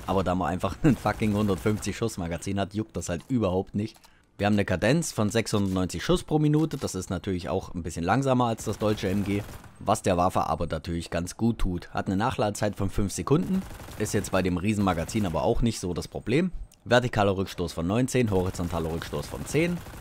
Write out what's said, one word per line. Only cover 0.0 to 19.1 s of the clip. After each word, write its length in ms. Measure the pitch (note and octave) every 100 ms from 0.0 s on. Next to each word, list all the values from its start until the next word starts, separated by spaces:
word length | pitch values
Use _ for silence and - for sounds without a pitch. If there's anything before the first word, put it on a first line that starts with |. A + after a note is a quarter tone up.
| -
Aber 200 | F#2+ F2+
da 100 | F2+
man 140 | D#2+
einfach 260 | F2 G2 -
<laughs> 40 |
einen 140 | D#3 A2+
fucking 360 | G#2 G#2+ G#2+
hundertfünfzig 640 | G2+ G#2+ F#2 A2 G#2 - F#2
Schuss 220 | A2+ -
Magazin 420 | E2+ E2+ - G2
hat, 140 | G2
juckt 240 | G#2 A2 F2+
das 100 | -
halt 160 | F2 -
überhaupt 440 | B2+ G2+ F#2 G2
nicht. 220 | G2+ G#2+ - - _ _ -
Wir 100 | G2+
haben 60 |
eine 120 | G#2 F#2+
Kadenz 460 | F#2 G#2 D#3 E3
von 180 | - G#2+
sechshundertneunzig 760 | A2+ G#2+ A2 G2 F#2+ F#2 F2
Schuss 200 | - F3+
pro 160 | - D#3
Minute. 380 | D3+ D3+ D#3 C#3+
Das 180 | G2 F#2
ist 160 | F2+
natürlich 360 | F#2 G2+ F#2 F2
auch 260 | F2+ - F2
ein 80 |
bisschen 200 | E2+ E2+
langsamer 440 | E2+ A#2 C3+ B2+ B2
als 160 | A2+ -
das 140 | G2
deutsche 280 | G#2+ G#2+ G2+
M 160 | G2+
G, 200 | F#2+ G2+ G2+ - - -
was 240 | - G#2+
der 160 | G#2+ F2+
Waffe 300 | F2+ G2+ -
aber 180 | D#2 E2
natürlich 460 | D#2+ - E2+ -
ganz 260 | E2+ F2 -
gut 220 | A2+ A2+
tut. 340 | G2 F2+ -
Hat 140 | - G#2
eine 100 | F#2+
Nachladezeit 580 | A#2 - G#2+ G2+ G#2+ F#2+
von 140 | G2
fünf 220 | - G2+
Sekunden, 500 | - F2 D3 F#3 F#3+ - - - -
ist 160 | G#2+ A3
jetzt 160 | -
bei 100 | F#2+
dem 160 | F#2 F2+
Riesenmagazin 680 | G2 G#2 G2 E2 D#2+ A2 G2
aber 160 | D#2+
auch 180 | D2 A#2
nicht 180 | A#2 -
so 140 | F2+
das 140 | E2 -
Problem. 440 | C#2+ - C3+ F#3 - - - G#2+
Vertikaler 520 | A#2+ A#2+ - G2+ F#2+
Rückstoß 360 | F#2+ - E2+
von 120 | - E2+
neunzehn, 460 | G#2+ B2+ B2+ A#2
horizontaler 600 | F#2+ F#2 - E2+ E2+ D#2+
Rückstoß 360 | D#2+ -